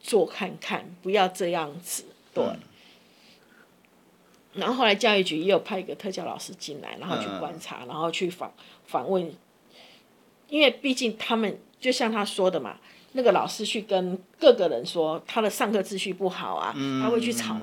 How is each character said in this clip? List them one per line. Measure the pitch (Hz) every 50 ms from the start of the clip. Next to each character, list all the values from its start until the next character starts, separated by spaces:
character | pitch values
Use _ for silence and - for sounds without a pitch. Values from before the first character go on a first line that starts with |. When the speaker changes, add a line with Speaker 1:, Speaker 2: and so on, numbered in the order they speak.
Speaker 1:
做 | - - - 202 165
看 | - - - 202 - - -
看， | - - 208 - - - 175 - -
不 | 185
要 | 190 208 185 180
这 | 180 - 196 170
样 | 175 170 160 143 147 175
子。 | - - - - - - - _ _ _ -
对。 | 175 -
Speaker 2:
嗯。 | - - - - - - - - - - _ _ _ _ _ _ - - _ _ _ _ - - _ _ _ _ _ _ _ _ _ _ _ _ _ _ _ _ _ - 202
Speaker 1:
然 | 175
后 | 190 254
后 | 254 254
来 | 220 202
教 | 208 247 220 208
育 | 196 185
局 | 185 156
也 | 156 160
有 | 190 196 170
派 | - - 214 190
一 | 185
个 | - -
特 | - - 202
教 | 190 190 170
老 | 123 - -
师 | - - -
进 | - - - 143 143
来， | - 57 - -
然 | 131
后 | 185 165 117
去 | 107 101 98 92
观 | - 147 - 160
察， | - - - - 123
Speaker 2:
嗯。 | 123
Speaker 1:
然 | 127
后 | 151 165 170
去 | 165 - 190 175
访-， | 175 - 131 101 - - - - - - _ -
访 | - - 123
问。 | 143 190 185 180 165 - - _ _ _ _ _ _ - - - - - - _ _ _ _ _ _ _ _ _ -
因 | 294 302 302
为 | 262
毕 | - - - 277 254
竟 | 254 262 226 196 214
他 | - - 233
们， | 226 220 196 143 - - _ _ -
就 | - 254 254
像 | - - 220
他 | 226 214 202
说 | 202 - - 185 185
的 | 180 156
嘛， | 127 101 - - - - - - - _ -
那 | 262 247
个 | 233 180
老 | 156 113
师 | 185 - - 214
去 | 208 - 233 202
跟 | - 196 185 185 180 185 185 - _ _ -
各 | 320 294 240
个 | 220 185 165
人 | 139 117 123
说 | 180 - 170 160 156 156 160 -
他 | - - 233 220
的 | 202
上 | 196 - 254 208
课 | 226 202 185
秩 | - 202 190
序 | - 196
不 | 180 180 196
好 | 185 185 - - 98 92
啊， | 76 82 101 117
Speaker 2:
嗯。 | 143 135 139 131 135 131
Speaker 1:
他 | 214
会 | 240 240
去 | 233 240
吵 | 233 - 226 220 220 214